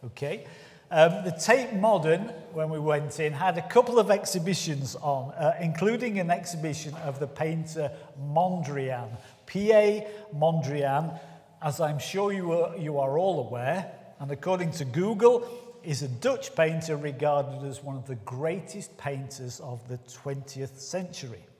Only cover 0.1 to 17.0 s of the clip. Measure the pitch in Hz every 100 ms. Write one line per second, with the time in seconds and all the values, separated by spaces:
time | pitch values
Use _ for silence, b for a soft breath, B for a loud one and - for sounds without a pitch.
0.1 | - 143 202 - B B B B 170 165
1.1 | 185 185 - - 254 240 202 214 202 156
2.1 | 170 220 - - 160 156 156 151 151 143
3.1 | - 156 143 185 170 165 233 247 233 202
4.1 | 208 208 190 165 180 - 143 135 - 151
5.1 | 139 131 - 156 165 170 156 196 233 240
6.1 | 196 175 208 - 165 160 143 156 151 160
7.1 | 131 143 - 160 160 156 156 143 B B
8.1 | - 143 151 185 180 143 143 131 127 117
9.1 | 113 B B - 185 208 220 208 208 -
10.1 | B B 147 160 165 131 147 139 143 160
11.1 | 165 B B B - 156 143 156 147 -
12.1 | 185 202 196 175 165 165 180 156 147 135
13.1 | 143 190 170 117 120 127 175 170 - -
14.1 | - 139 139 180 185 175 - 135 123 196
15.1 | 226 233 240 B B B - - 143 139
16.1 | 120 247 262 - - 160 160 160 151